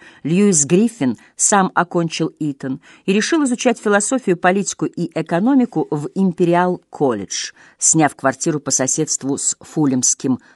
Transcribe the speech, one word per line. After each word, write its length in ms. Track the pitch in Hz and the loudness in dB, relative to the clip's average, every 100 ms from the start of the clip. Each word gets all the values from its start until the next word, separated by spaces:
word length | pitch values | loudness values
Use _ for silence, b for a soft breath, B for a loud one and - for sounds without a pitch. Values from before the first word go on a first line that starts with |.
| B B | B B
Льюис 420 | 139 175 208 165 135 | -2 2 2 2 2
Гриффин 520 | 180 226 - 131 107 b - | 2 2 0 -4 -4 b -4
сам 360 | - 202 190 - | 0 2 2 0
окончил 580 | 170 180 165 - 160 - | -2 -2 -2 -4 -6 -4
Итон 420 | 151 139 135 139 B B - | -8 -6 -8 -10 B B -2
и 80 | |
решил 300 | 196 - 330 | 0 0 0
изучать 360 | 277 240 247 233 | 0 0 -2 -2
философию, 580 | 214 202 - 262 202 170 | 0 0 0 -2 0 0
политику 480 | 180 190 185 - 147 | 2 2 -2 -4 -6
и 240 | - 170 | -4 -6
экономику 720 | 160 160 170 226 277 240 160 - | -4 -2 0 2 2 2 0 -2
в 180 | 151 147 190 | -4 -4 0
Империал 680 | 190 165 170 170 180 180 - | 0 2 2 2 2 -2 -10
Колледж, 640 | - 143 107 92 - - b b b | -2 0 0 -6 -8 -10 b b b
сняв 380 | - 160 143 - | 0 2 2 0
квартиру 440 | 135 131 170 151 | -4 -2 -4 -4
по 120 | 139 | -4
соседству 680 | - 131 - 151 - 135 139 | -2 -2 -2 -4 -4 -4 -4
с 180 | - - | -4 -6
Фулемским 800 | - - 143 127 - - 135 123 b | -8 0 0 2 0 -2 -2 -2 b